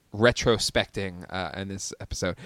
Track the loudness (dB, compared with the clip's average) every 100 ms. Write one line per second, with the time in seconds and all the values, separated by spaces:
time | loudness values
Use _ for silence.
0 | _ 4 6 6 2 2 2 0 -2 -4
1 | -6 -8 -8 -6 -4 -6 -6 -8 -8 -10
2 | -10 -4 -2 -4